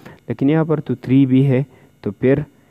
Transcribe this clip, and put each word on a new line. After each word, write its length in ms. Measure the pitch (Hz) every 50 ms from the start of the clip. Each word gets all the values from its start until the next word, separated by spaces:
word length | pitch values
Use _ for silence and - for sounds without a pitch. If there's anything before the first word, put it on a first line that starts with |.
| - - - - _ -
लेकिन 200 | 120 - 131 139
यहाँ 160 | 156 160 160
पर 140 | 165 156 147
तो 160 | - - 123
थ्री 300 | - - 123 127 135 139
भी 160 | 131 127 131
है, 240 | 139 139 127 123 147 - _ _ - _ _ _ -
तो 80 | 104
फिर 340 | 101 - - 127 139 143 151 - _ _ _ _